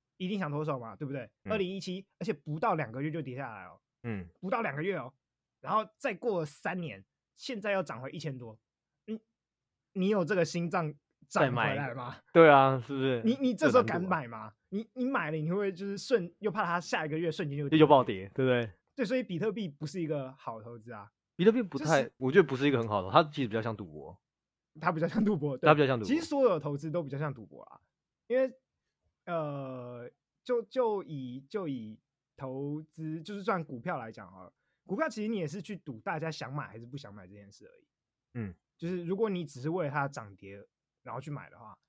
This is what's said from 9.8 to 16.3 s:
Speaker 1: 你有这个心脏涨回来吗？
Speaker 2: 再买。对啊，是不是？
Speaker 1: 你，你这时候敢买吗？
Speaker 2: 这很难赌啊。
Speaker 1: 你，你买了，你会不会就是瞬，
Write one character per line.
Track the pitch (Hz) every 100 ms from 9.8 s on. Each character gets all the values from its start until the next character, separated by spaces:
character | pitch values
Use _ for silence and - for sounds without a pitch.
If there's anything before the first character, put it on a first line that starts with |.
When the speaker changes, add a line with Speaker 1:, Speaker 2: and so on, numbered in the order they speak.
| _
Speaker 1:
你 | 190 185
有 | 208 160
这 |
个 | 190
心 | 160 175 170
脏 | 185 156 147 _ _ -
涨 | -
回 | 139 120 107 98
来 | 135
吗？ | 123 123
Speaker 2:
再 | -
买。 | _
对 | 170 165
啊， | 139 135 135 117
是 |
不 | 139
是？ | 131 123
Speaker 1:
你， | 220 269
你 | 262
这 | 208 302
时 | 247
候 |
敢 | 208 170
买 | 185 170 120
吗？ |
Speaker 2:
这 |
很 |
难 |
赌 | 113
啊。 | 107 - _
Speaker 1:
你， | 196 233
你 | 254 254
买 | 262 156
了， | 156
你 | 156
会 |
不 | 190
会 | 202
就 | 175 202
是 | 196
瞬， | - 233 175